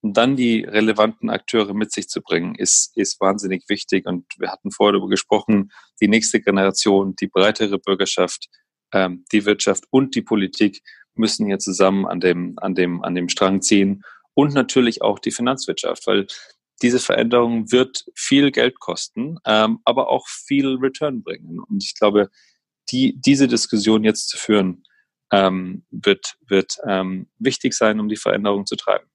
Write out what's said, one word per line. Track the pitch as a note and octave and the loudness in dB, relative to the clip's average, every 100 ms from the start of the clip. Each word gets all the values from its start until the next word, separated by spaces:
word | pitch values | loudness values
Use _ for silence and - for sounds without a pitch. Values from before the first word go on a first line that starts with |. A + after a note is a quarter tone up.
und | A2 G2+ | 0 2
dann | A#2+ C3+ | 2 2
die | B2 A2 | 2 0
relevanten | - G#2 A2 G#2+ A2 A2 A2+ | 0 0 2 2 2 0 -6
Akteure | A2 - A#2 G2+ | -6 -2 -2 0
mit | G2+ G#2+ | -2 -4
sich | - F#2 | -6 -8
zu | - | -10
bringen, | - E2+ F2 - | -2 -2 -2 -4
ist, | - - - - | 0 0 0 -2
ist | G2 - | -4 0
wahnsinnig | F#2+ G2+ G2 F#2 - | 0 0 -4 -6 -4
wichtig. | G#2 - G2 F#2 | -6 -2 -2 -2
Und | F2+ - - | -8 -8 -10
wir | F2+ | -10
hatten | F#2 G2 | -8 -12
vorher | - G#2 | 0 2
darüber | G2+ G2 | 2 0
gesprochen, | G2 - G#2+ - G#2 G2 - _ _ | -2 0 0 2 0 0 -12 _ _
die | G#2+ | 2
nächste | A2 A2 G#2+ | 2 2 0
Generation, | - G2 G2 F#2+ G#2+ G2 G2 F#2+ | 2 2 2 0 2 2 2 -4
die | F#2+ | -4
breitere | F#2+ G2+ G#2+ G#2+ G2 | 2 2 2 -2 -2
Bürgerschaft, | - F#2+ F#2+ - F2+ - - _ _ _ _ | -2 -2 -2 0 -2 -4 -16 _ _ _ _
ähm, | G2 F#2 F2+ _ | -2 -2 -4 _
die | G#2+ G2+ | 0 2
Wirtschaft | G#2 - F#2+ _ | 0 0 -2 _
und | C3+ C3+ A#2 | 0 2 -4
die | |
Politik | - G#2+ F#2+ - G#2 - - - _ | -2 -2 -2 0 0 0 -20 -20 _
müssen | - A2 - G#2 | -4 -2 0 -2
hier | G2 | -2
zusammen | - F#2 F#2+ G2 F2+ | -4 2 2 2 -2
an | F2+ | 0
dem, | F2+ F2 F2+ - | 0 0 -4 -6
an | G2 F2+ | -4 0
dem, | F2+ F2 | 0 -2
an | - F2+ | -4 -4
dem | F2 | -4
Strang | - F#2+ F#2+ | 0 2 2
ziehen | - G2+ G2 G2 - - _ - | 2 2 2 -2 -10 -20 _ 0
und | C#3+ | 2
natürlich | C#3 B2 C3+ A#2+ A2+ | 2 0 2 2 0
auch | A2 G2+ | -2 -2
die | - | -6
Finanzwirtschaft, | - A#2+ C3 - - F2 E2 - | -4 -4 -4 -6 -6 -6 -4 0
weil | G2+ G2 - - _ _ _ | 0 0 -12 -20 _ _ _
diese | B2 B2 | 0 0
Veränderung | - - A#2 A#2+ A#2 A#2 G#2+ | 0 0 4 2 2 0 2
wird | B2 C3 - - - | 2 2 -4 -14 -12
viel | - C#3 C#3+ | 0 4 4
Geld | B2+ B2 - | 2 0 -2
kosten, | - F2+ - - C3+ E3 - | -10 -8 -8 -8 -8 -8 0
ähm, | G#2+ A2 A2+ | 2 2 0
aber | - B2 - | 0 0 0
auch | C3 - | -2 -4
viel | - - C#3 C3+ C3 | -18 -2 0 0 0
Return | C3 C3 D3+ B2 | -2 -2 -6 -6
bringen. | - - - F2 | -10 -12 -12 -14
Und | F2 G2+ | -6 -6
ich | - - | -6 0
glaube, | G#2+ G#2 G2 _ _ _ _ _ - | 2 4 0 _ _ _ _ _ -6
die, | B2+ C3 C3+ | 0 0 2
diese | C#3 C#3 C3+ | 2 4 4
Diskussion | A#2 - A2 G#2 A2 | 2 0 0 2 4
jetzt | G#2+ G#2 - | 4 0 -6
zu | - | -8
führen, | - G#2 F#2+ F2+ _ _ _ _ _ | 2 2 2 -4 _ _ _ _ _
ähm, | G2+ F#2+ F#2+ F#2 - _ | 2 2 0 -8 -12 _
wird, | A2+ G2+ G2 - - _ | -2 0 0 -2 -16 _
wird, | G2 F#2 - - | 0 0 -8 -4
ähm, | F#2+ F#2 F#2 - _ | -2 -2 -8 -12 _
wichtig | A#2+ B2+ C3 | -4 -2 -4
sein, | - A2 G#2+ | 0 0 0
um | G#2+ | -4
die | G#2 | -4
Veränderung | G#2 G2+ G#2 G2+ G2 | -2 0 0 -2 -4
zu | - | -6
treiben. | - G2+ _ | -2 -2 _